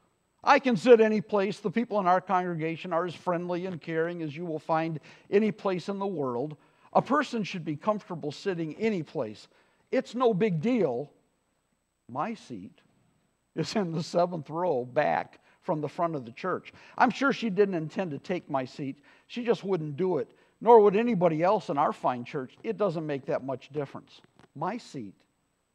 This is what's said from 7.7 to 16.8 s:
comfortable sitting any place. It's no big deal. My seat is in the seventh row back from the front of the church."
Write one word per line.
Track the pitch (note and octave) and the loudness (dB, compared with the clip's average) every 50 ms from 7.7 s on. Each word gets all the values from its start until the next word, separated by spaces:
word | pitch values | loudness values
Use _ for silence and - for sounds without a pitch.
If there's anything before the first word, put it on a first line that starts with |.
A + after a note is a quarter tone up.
| D3 | -8
comfortable | C#3+ - G#3+ G#3+ G3 - - F3+ D3+ D3 D3 | -4 -2 -2 -2 -2 -6 -10 -10 -8 -8 -8
sitting | C#3 - - G3 F3+ E3 E3 D#3 D3 | -8 -6 -6 -6 -4 -4 -6 -8 -6
any | - G#3+ A3+ G#3 E3+ | -2 -2 -2 -2 -2
place. | D3 - - D#3 A#2 A2 G#2 - - _ _ _ _ _ _ _ _ _ | -6 -6 -6 -6 -6 -6 -8 -14 -20 _ _ _ _ _ _ _ _ _
It's | A3 B3+ B3 - - | -2 -2 -2 -2 -2
no | B3 C4 A3+ G#3+ | 0 2 2 2
big | E3 A3+ G#3+ E3+ D3+ | 2 2 0 0 0
deal. | D#3 A#3 C4 A#3 F3 C#3 A#2 B2 D3 - _ _ _ _ _ _ _ _ _ _ _ _ _ _ _ _ _ _ _ - | 0 0 2 2 2 0 0 -4 -8 -10 _ _ _ _ _ _ _ _ _ _ _ _ _ _ _ _ _ _ _ -10
My | A#2+ C#3 E3 A3 A3+ | -6 -6 -4 -4 -6
seat | - - - B2 F#2 F#2 - - _ _ _ _ _ _ _ _ _ _ _ _ _ _ _ _ | -10 -12 -12 -12 -12 -12 -16 -18 _ _ _ _ _ _ _ _ _ _ _ _ _ _ _ _
is | E3 D#3 - - | -6 -4 -2 -2
in | A3 F#3+ E3 | -2 -2 -2
the | D#3+ E3+ | -4 -6
seventh | D#3+ - - F3 F3 F3+ F3+ E3 C#3 - | -6 -2 0 2 2 2 -2 -8 -10 -8
row | D3+ E3+ F3+ F3 C#3+ A#2+ B2+ | -6 -2 -2 0 0 -2 -4
back | B2+ B2 D3+ C#3+ E3 D#3 - - - - _ _ _ _ _ | -2 -2 0 0 2 0 -2 -4 -6 -14 _ _ _ _ _
from | _ - E3 D3+ | _ -4 -2 -2
the | C#3+ C#3 | -4 -6
front | - - E3+ E3 D#3+ | -4 -2 -2 -2 -2
of | C#3 A#2 | -6 -8
the | A2+ | -10
church." | - - - F#3 D#3 G#2+ - - - - | -12 -8 -4 -4 -4 -4 -6 -12 -20 -20